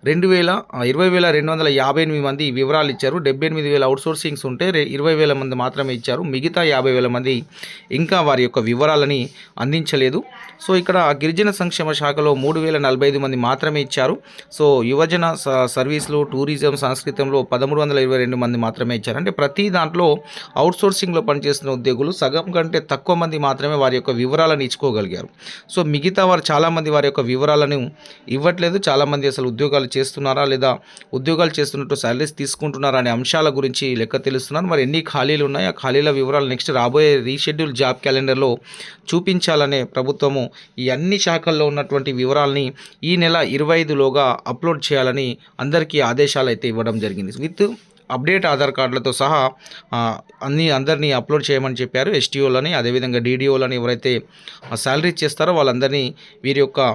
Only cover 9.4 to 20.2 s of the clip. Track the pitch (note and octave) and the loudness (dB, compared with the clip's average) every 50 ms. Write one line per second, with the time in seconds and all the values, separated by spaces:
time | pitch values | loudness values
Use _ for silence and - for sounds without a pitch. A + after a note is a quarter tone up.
9.4 | - - _ - A#2+ C3+ D3 E3 D#3 - - C#3 C3 C3 C3 F#3+ - - - - | -20 -20 _ -6 -4 -2 -2 -2 -2 0 0 2 2 2 0 -2 -6 -6 -18 -20
10.4 | - - - _ - - F#3+ F#3 F3 F#3 F#3 F#3 E3+ D3 D3 C#3+ C#3+ D#3+ E3 E3+ | -20 -20 -20 _ -2 0 0 2 2 2 2 2 4 2 2 2 0 -2 0 2
11.4 | G#3+ G#3 G3+ G3+ F#3 F3 - - E3+ D#3 D3+ C3 D3+ C#3+ C#3+ D3+ D3+ D3+ C#3+ C3 | 2 0 2 0 -4 -4 -2 -4 -4 -2 -2 -2 -2 -2 0 2 2 2 2 2
12.4 | C3 C#3+ D#3+ D#3+ D#3 D#3+ D#3 D3+ C#3+ C3+ C3 B2+ C#3 C#3+ C#3 C#3 C#3 C3+ C3 B2 | 2 0 0 0 0 0 0 2 2 2 2 4 2 2 2 2 -2 -2 -2 0
13.4 | A#2+ A#2+ C3 C#3 - D#3 D3+ D3+ C#3 C#3+ - - B2+ C3+ F#3+ C#4+ - - - - | 0 0 0 0 0 -2 0 -2 -2 -2 -2 0 0 0 0 -2 -6 -20 -20 -20
14.4 | - _ - - D3+ D3 C#3 C3 A2+ A#2 C3+ C#3 E3 D#3+ E3+ F3 E3+ E3 E3 - | -20 _ -2 2 4 4 6 4 4 2 2 2 2 2 2 0 0 0 -2 -2
15.4 | - C#3+ C3+ C3 B2+ A#2+ - C#3 C3 C#3 D3+ D3+ D3 - D3 D3 D3 D3 - C3 | -2 0 2 2 2 0 0 -2 -2 0 -2 -4 -4 -2 0 0 0 0 -2 -2
16.4 | C#3 C#3+ D3+ C#3 C#3+ D3 C#3 C#3 C#3 B2+ C3 C3 - D3+ C3 - C#3 C3+ C3+ C#3 | -2 -2 -2 0 0 0 0 0 -2 -2 -2 -2 -4 -8 -4 -2 -2 0 2 0
17.4 | B2+ - - B2 C3+ C#3 D3 D3+ D3+ D3 C#3+ C3+ C3 B2+ C3 B2+ B2 B2 B2+ B2 | 0 0 0 0 0 0 0 0 0 2 2 2 2 2 2 0 0 0 0 -2
18.4 | B2 A#2+ A#2+ A#2 A#2 A2+ G#2+ - B2+ A#2 A#2+ A2+ G#2 B2+ A#2 C#3 E3+ G3 F#3 - | 0 0 0 0 -2 -2 -2 -4 -4 -4 -4 -4 -4 -4 -4 -2 -2 -4 -2 0
19.4 | D3 C#3 C#3+ - G3+ G#3 F3+ F3+ D#3+ D#3 E3 F3 F3 D#3+ D3 D3 | -2 -2 0 0 -2 0 2 0 0 0 0 2 4 4 2 2